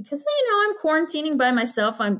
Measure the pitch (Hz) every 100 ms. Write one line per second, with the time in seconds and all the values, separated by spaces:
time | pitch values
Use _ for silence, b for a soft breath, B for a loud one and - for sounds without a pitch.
0 | 202 294 587 587 494 415 427 - 311 311
1 | 330 302 311 277 254 247 240 226 214 226
2 | 208